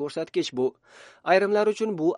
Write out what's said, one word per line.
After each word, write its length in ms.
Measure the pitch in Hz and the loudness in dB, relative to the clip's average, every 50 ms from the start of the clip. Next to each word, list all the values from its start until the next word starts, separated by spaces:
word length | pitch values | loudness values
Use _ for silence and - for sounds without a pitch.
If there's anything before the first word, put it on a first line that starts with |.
ko'rsatkich 500 | 143 143 - 160 160 - - 185 156 - 127 123 | -8 -6 -6 -8 -8 -4 -2 -2 -2 -2 -2 -2
bu. 80 | 127 131 - _ _ _ - - - - - _ - 160 | -2 -2 -2 _ _ _ -20 -20 -20 -20 -20 _ 0 2
Ayrimlar 340 | 180 190 202 196 208 208 208 214 | 2 4 4 2 2 2 2 0
uchun 240 | 208 - 220 214 196 160 | 0 0 -2 -4 -2 0
bu 100 | 156 175 - | 0 0 0